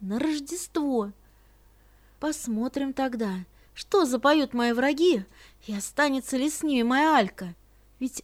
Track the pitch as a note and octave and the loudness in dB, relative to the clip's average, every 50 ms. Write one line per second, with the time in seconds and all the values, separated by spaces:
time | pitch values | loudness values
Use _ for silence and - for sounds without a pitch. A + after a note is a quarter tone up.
0 | G3+ F#3 G#3 A#3+ D#4 D#4 D4+ D4 C#4 C#4+ E4 F4+ - - - E4+ D4 C#4 B3+ A3+ | -8 -6 -4 -2 -2 -2 -2 -4 -6 -8 -10 -10 -8 -6 -4 -4 -2 0 0 -2
1 | G3+ G3+ - _ _ _ _ _ _ _ _ _ _ _ _ _ _ _ _ _ | -2 -4 -8 _ _ _ _ _ _ _ _ _ _ _ _ _ _ _ _ _
2 | _ _ _ - C#4+ D#4 D4+ - - A#3+ G#3+ G#3+ A#3+ C4+ - C#4 C#4 C4+ C4+ C#4 | _ _ _ -6 -4 -4 -4 -4 -4 -4 -2 -2 -2 -2 -2 -4 -4 -4 -2 -2
3 | C4+ C4 B3 A3 A3+ G3 F#3 F#3 F3+ - _ _ _ _ - - - - - G4 | -4 -2 -2 -2 -4 -4 -4 -6 -8 -12 _ _ _ _ -18 -18 -4 0 2 2
4 | E4 B3+ B3+ A3+ - C#4 D4+ D#4 C4+ - - A#3+ A#3+ A#3+ A#3 B3 C4 C#4+ D4 C#4+ | 4 4 2 2 4 4 4 4 2 0 0 0 0 0 2 2 2 2 2 4
5 | E4+ F#4 D4+ G3+ F#3+ - - - - - - _ - - G#3 G3+ - - - C#4 | 4 4 4 2 0 -6 -14 -20 -20 -20 -20 _ -10 -8 -8 -8 -8 -4 -2 0
6 | D4 C#4+ C4+ C4 - - C4+ B3 C#4 D4+ D4+ - D#4+ D4+ C#4 B3 A#3 A#3+ B3+ C#4 | 2 2 0 -2 -2 -2 -2 0 0 -2 -2 -2 -2 0 0 2 2 2 2 4
7 | D4+ D#4+ D4+ C4 G3 F#3 - - F#3 F3 F3 - _ _ _ _ _ _ _ - | 4 4 4 4 2 0 -2 -8 -12 -14 -14 -16 _ _ _ _ _ _ _ -8
8 | B3+ B3+ - - | -8 -8 -8 -10